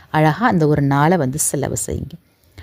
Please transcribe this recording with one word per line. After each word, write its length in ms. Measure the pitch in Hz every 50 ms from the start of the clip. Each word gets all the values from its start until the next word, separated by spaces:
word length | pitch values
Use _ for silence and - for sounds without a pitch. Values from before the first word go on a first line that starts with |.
| - -
அழகா 360 | - 156 156 156 147 190 240
அந்த 220 | 233 202 165 156
ஒரு 140 | 147 151 147
நாளை 360 | 143 139 139 143 147 165 190
வந்து 200 | 170 131 131 139
செலவு 380 | 156 - - - 143 135 - - - -
செய்யுங்க. 360 | - - - - - 170 - _ _ _ _ _ _ _ -